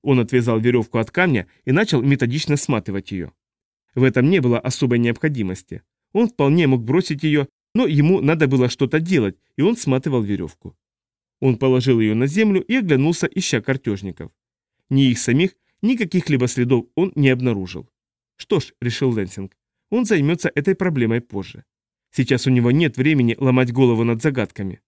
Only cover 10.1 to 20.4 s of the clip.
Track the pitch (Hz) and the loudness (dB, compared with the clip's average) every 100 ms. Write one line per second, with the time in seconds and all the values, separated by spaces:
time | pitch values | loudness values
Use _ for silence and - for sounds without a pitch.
10.1 | 131 104 98 80 - - _ _ _ _ | -2 -2 -4 -6 -12 -20 _ _ _ _
11.1 | _ _ _ 135 117 131 127 120 117 110 | _ _ _ -2 0 2 2 2 2 2
12.1 | 110 135 175 220 190 - 254 196 139 147 | 0 0 0 2 0 0 -2 2 2 2
13.1 | 170 175 - - 123 101 131 - 98 95 | 0 -4 -4 -2 -4 -2 -4 -4 -6 -8
14.1 | 87 80 _ _ _ _ _ _ 135 135 | -14 -18 _ _ _ _ _ _ 2 2
15.1 | 123 - 127 185 _ _ _ 208 247 190 | 2 0 0 0 _ _ _ -2 -2 0
16.1 | 185 - 139 123 - 123 123 - - 185 | -2 0 0 0 -2 0 0 -2 -4 -4
17.1 | 156 139 127 123 104 92 87 - _ _ | 2 2 2 0 -2 -6 -12 -16 _ _
18.1 | _ _ _ - 185 - _ 120 110 135 | _ _ _ -2 -2 -2 _ -8 -2 -2
19.1 | 113 95 - 98 _ _ _ _ 220 233 | -2 -6 -10 -14 _ _ _ _ -2 0
20.1 | 196 143 170 | 0 0 0